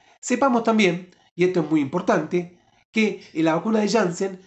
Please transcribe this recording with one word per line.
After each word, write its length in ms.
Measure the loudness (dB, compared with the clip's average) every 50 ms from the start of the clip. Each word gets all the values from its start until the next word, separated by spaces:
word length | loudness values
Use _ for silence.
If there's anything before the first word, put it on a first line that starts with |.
| _ _ _ _
Sepamos 440 | -6 -4 0 0 2 2 2 2 2
también, 480 | 2 2 4 2 2 0 -2 -6 -14 -20 _ _ _ _
y 120 | 0 0
esto 160 | 0 2 0
es 80 | 0 2
muy 100 | 0 0
importante, 800 | 0 0 -2 -2 0 0 0 0 0 -2 -4 -4 -6 -6 -12 _ _ _ _ _ _ _
que 300 | -2 0 0 0 -2 -4 -12 -10 -4
la 220 | -2 0 0 0
vacuna 240 | 0 0 0 0 0
de 100 | 0 2
Janssen 500 | 2 0 0 0 -2 -4 -6 -6 -6 -10 -16